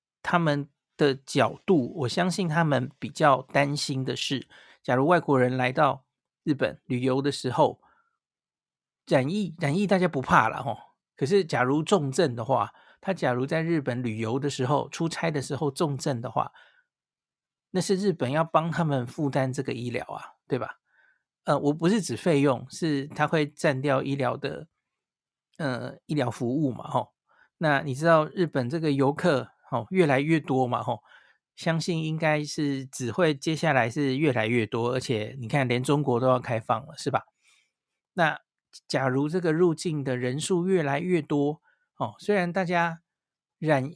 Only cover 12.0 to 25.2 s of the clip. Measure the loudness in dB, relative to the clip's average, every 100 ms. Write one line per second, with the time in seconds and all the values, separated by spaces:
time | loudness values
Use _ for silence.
12 | 2 0 0 -2 -2 -2 -2 -8 -20 _
13 | -8 -2 -2 -2 -2 -2 0 0 0 -4
14 | -4 -4 -4 -2 -2 -2 0 0 0 -4
15 | -4 -2 -2 -2 -4 -4 -4 0 -2 0
16 | -4 -4 -4 -4 -4 -10 -20 _ _ _
17 | _ _ _ _ _ _ _ -4 0 0
18 | 0 0 0 0 2 0 0 0 0 0
19 | -2 -4 -2 0 0 -2 -4 -6 -6 -6
20 | -8 -12 -14 _ -6 -4 -4 -12 _ _
21 | _ _ _ _ -2 0 0 2 2 2
22 | 0 -2 0 2 2 0 -6 -6 -4 -2
23 | -4 -4 0 0 -2 -2 -2 0 0 0
24 | 0 -2 -2 -4 -8 -10 -14 _ _ _
25 | _ _